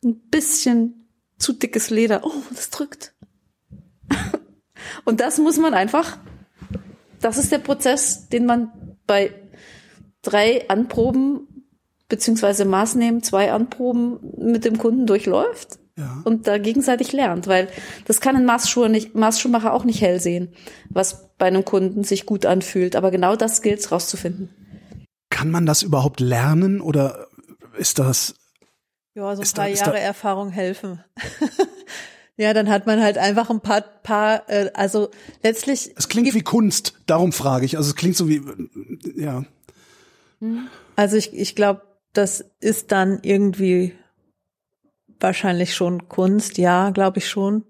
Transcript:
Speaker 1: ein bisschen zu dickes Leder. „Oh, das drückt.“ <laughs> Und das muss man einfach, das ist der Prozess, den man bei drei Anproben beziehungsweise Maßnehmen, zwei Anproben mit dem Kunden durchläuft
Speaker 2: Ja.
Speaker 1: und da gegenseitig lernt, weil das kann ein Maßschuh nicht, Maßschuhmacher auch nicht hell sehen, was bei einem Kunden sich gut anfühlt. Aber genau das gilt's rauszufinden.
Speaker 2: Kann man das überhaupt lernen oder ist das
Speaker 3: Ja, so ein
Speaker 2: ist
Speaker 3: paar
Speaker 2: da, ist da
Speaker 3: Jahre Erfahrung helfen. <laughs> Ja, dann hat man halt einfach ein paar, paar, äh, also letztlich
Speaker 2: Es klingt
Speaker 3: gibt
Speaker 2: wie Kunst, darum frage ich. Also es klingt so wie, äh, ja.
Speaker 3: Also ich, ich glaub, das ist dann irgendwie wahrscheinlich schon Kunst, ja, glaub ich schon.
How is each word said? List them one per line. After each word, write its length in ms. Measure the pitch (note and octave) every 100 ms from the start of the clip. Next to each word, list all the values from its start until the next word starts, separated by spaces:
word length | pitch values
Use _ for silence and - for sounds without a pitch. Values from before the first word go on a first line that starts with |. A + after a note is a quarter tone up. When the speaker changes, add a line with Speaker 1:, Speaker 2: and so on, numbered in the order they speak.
Speaker 1:
ein 160 | B3 A3+ _
bisschen 760 | D#4 D4+ - - A#3+ A#3 A#3 _ _ _ _
zu 160 | -
dickes 360 | A#3+ A3+ A3+ -
Leder. 320 | A3 A3+ G#3+
„Oh, 80 | D#4+ D4+ C4+
das 180 | A#3+ -
drückt.“ 440 | - D4 - - _ - _ _ _ _ - - _ -
<laughs> 960 | - - - - _ _ - - - -
Und 160 | A3+
das 160 | - D#4
muss 200 | D#4 D4+
man 160 | D#4+
einfach, 440 | G#3 G3 C#4+ E4 - - - - _ F#3 G3 - - _ _
das 180 | A3+ A3+
ist 140 | C#4
der 80 | D4
Prozess, 680 | C#4+ C#4 C4 C#4 - - -
den 160 | A#3 A#3+
man 520 | A#3+ A3+ - - - -
bei 260 | G3+ G3 - - - - - _ _ - _
drei 480 | - G3+ G#3+ B3 -
Anproben 760 | G3 B3 - A#3 C4 C4+ C#4+ - - - _ _ _ _
beziehungsweise 560 | A3 - A3 G3+ G3+ G3
Maßnehmen, 580 | F#3+ A3 B3+ A#3 A#3
zwei 280 | - G3 G3+
Anproben 680 | G#3+ B3 - B3 A#3+ A#3+ A#3+ - -
mit 280 | A3+ A#3 A3+
dem 120 | A3
Kunden 280 | A#3 B3 A#3+
durchläuft 720 | A3+ G#3 F#3 A4 A#4 - - _ -
Speaker 2:
Ja. 240 | C#3 B2+ F3
Speaker 1:
und 200 | A3+ A3
da 100 | G#3
gegenseitig 560 | G#3 A#3 C4+ B3 B3+
lernt, 340 | C4+ C4 F3 F3+
weil 220 | F#3 F#3+ - - - -
das 140 | A3
kann 140 | C4 C4+
ein 100 | B3
Maßschuh 420 | A#3+ - - A3+
nicht, 260 | A3 G#3+ A3
Maßschuhmacher 560 | A3 A3 B3+ A#3+ A3
auch 120 | B3 B3
nicht 160 | A3
hell 180 | G3 F3+
sehen, 340 | F3 F3 F3+ - - - -
was 400 | - F#3+ - - _
bei 80 | F#3
einem 180 | F#3+
Kunden 400 | F#3+ G3 F#3 G3+
sich 220 | G3+ G3 -
gut 200 | G3+ F#3+
anfühlt. 500 | F#3 F3+ F#3+ F3+ -
Aber 140 | F#3+
genau 240 | F#3 F3+ A3
das 240 | A3+ A3+
gilt's 300 | G#3+ G3+ -
rauszufinden. 560 | E3+ - - F3 F3+ F#3+ _ - - - - - _ _
Speaker 2:
Kann 220 | - C#3+
man 140 | E3+ E3
das 180 | D3+
überhaupt 360 | G#3 D3 C3+ -
lernen 640 | B2 A#2+ C3+ D#3 F#3+ G3
oder 460 | E3 D3 C3+ - - - - - - -
ist 200 | - -
das 360 | C3 B2+ - - _ _ _ _ _ _ _
Speaker 3:
Ja, 200 | - G3 G3+
so 60 |
ein 20 |
Speaker 2:
ist 120 | G3 -
Speaker 3:
paar 100 | G3+
Speaker 2:
da, 40 |
ist 100 | G3+
da 40 | G3+
Speaker 3:
Jahre 140 | G#3+
Erfahrung 500 | F#3+ G3+ G#3 F#3+ G3+
helfen. 540 | F#3 F#3 F#3+ G3+ F3 _ -
<laughs> 220 | - - D4+ - - - - - - - _ -
Ja, 160 | G#3+
dann 160 | G#3+ G#3
hat 180 | G#3 G3+
man 140 | G#3+
halt 160 | G#3+ G3+
einfach 320 | G3 G3+ A3+
ein 80 | A3+
paar, 220 | G3 G#3
paar, 680 | G#3+ _ - G#3+ G#3+ A3 -
äh, 220 | G#3 G3
also 360 | - G3 G#3+ G3+ - - -
letztlich 480 | A3 A3+ - C4+ - -
Speaker 2:
Es 120 | -
klingt 180 | G#3+ A#3+
Speaker 3:
gibt 100 | A3
Speaker 2:
wie 60 |
Kunst, 540 | - A#3+ G#3+ - - - -
darum 280 | D#3+ F3
frage 320 | - C3+ C3 C3
ich. 120 | D#3
Also 120 | C#3+
es 40 | C#3+
klingt 200 | E3+ F3+
so 120 | E3+
wie, 80 | D3+
äh, 840 | C#3 - - - - F#3 F#3 -
ja. 220 | D3 B2+ C3+ _ _ _ _ _ _ _ _ _ A3 A#3 B3+ - _ -
Speaker 3:
Also 220 | G3+ G#3+
ich, 160 | G3+
ich 220 | - G3 -
glaub, 280 | G3+ G3 _ _ _
das 300 | - G3 - - _
ist 320 | G#3+ A3 -
dann 260 | G3 F#3+ F#3+
irgendwie 720 | - G3 G3+ F#3+ F#3+ F3+ F3+ - _ _ _ _ _ _ _ _ _ _ _ _
wahrscheinlich 560 | F#3+ F#3 G3+ F3 F3 -
schon 320 | F3 F3 -
Kunst, 480 | - F#3 G3+ G#3+ -
ja, 320 | F3+ F3+ G3
glaub 260 | F#3+ F#3+ F#3+
ich 120 | -
schon. 340 | - G3 G#3+ A3